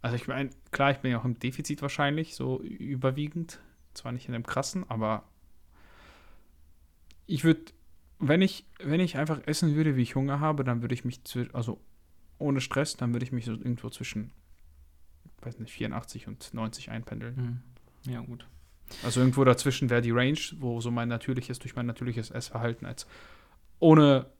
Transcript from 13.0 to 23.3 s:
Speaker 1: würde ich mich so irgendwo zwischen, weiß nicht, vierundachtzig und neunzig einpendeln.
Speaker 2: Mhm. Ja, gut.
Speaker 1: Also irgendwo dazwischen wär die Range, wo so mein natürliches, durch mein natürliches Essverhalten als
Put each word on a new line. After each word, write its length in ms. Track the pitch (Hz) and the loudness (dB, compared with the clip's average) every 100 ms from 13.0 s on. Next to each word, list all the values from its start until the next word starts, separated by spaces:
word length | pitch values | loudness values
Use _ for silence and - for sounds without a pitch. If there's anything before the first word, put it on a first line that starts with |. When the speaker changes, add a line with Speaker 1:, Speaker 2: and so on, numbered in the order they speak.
| 120 | -2
Speaker 1:
würde 120 | 120 123 | -2 -2
ich 60 | |
mich 140 | 123 113 | -4 -6
so 60 | |
irgendwo 360 | 110 127 120 117 | -6 -4 -6 -6
zwischen, 420 | - - 107 104 - _ - - - - - - - - - | -10 -8 -8 -10 -14 _ -20 -20 -20 -20 -20 -20 -20 -20 -16
weiß 180 | - 113 | -16 -12
nicht, 120 | 113 | -14
vierundachtzig 560 | - 120 - - 120 104 | -8 -8 -8 -10 -14 -14
und 260 | 104 - | -16 -12
neunzig 360 | 113 110 - - | -8 -8 -8 -12
einpendeln. 720 | 110 117 110 113 127 120 123 - - - _ 131 | -12 -10 -10 -10 -6 -6 -6 -12 -20 -20 _ -10
Speaker 2:
Mhm. 60 | |
Ja, 80 | 120 | -10
gut. 240 | 123 120 - - - - - - | -10 -14 -18 -20 -20 -20 -18 -8
Speaker 1:
Also 180 | 123 120 | -4 4
irgendwo 220 | 127 127 | 4 6
dazwischen 460 | 131 113 143 127 131 | 6 6 2 0 2
wär 120 | 120 | 2
die 100 | 120 | 2
Range, 260 | 117 127 156 - 156 | 2 2 0 -4 -6
wo 220 | 127 117 | -6 -4
so 100 | 117 | -4
mein 160 | 120 117 | -2 -2
natürliches, 520 | 117 - 131 123 120 | -4 -4 -4 -4 -10
durch 160 | 123 - | -10 -6
mein 100 | 120 | -6
natürliches 460 | 117 123 117 110 | -4 -4 -4 -6
Essverhalten 540 | 117 - 113 117 113 - | -8 -8 -4 -4 -4 -10
als 220 | - - - - | -12 -14 -18 -20